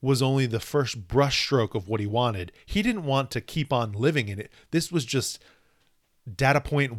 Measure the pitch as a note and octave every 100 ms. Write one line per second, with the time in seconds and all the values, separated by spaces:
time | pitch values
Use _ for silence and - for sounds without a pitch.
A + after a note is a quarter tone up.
0 | C3 C3 C3 C3+ B2+ A2 - D3 B2 A#2
1 | F#2 B2 C#3 - - C3+ A2 A2 F#2 A2
2 | G#2 A2+ A#2+ G2+ F2 - - G3+ A3 A3
3 | D3 C3+ C3 A#2+ - D#3+ C#3+ B2+ A2+ G2+
4 | C#3 D3+ G#2 G2+ - - _ E3 - E3+
5 | A#2 C3+ - - - _ _ _ _ _
6 | _ _ - F#2+ C3+ C#3+ - D3 C3+